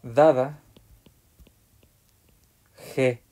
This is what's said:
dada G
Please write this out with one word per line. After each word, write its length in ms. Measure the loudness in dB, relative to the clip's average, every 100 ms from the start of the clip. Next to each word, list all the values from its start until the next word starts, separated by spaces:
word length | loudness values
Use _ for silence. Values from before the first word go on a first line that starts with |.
dada 580 | -4 2 4 2 -4 -8 _ -20 _ -20 -20 _ _ _ -20 _ _ _ _ _ _ _ _ _ _ _ _ _ -14
G 260 | -4 -4 -4 _